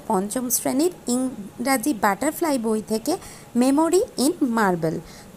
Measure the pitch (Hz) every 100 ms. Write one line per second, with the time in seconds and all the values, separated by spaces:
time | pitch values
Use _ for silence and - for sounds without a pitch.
0 | - 202 202 254 247 - 277 262 349 349
1 | - 247 262 - 196 - 240 269 294 226
2 | 208 196 285 - 330 277 220 220 214 220
3 | 254 381 - - - 233 254 277 330 349
4 | 494 - 262 359 269 226 202 175 160 165
5 | - - -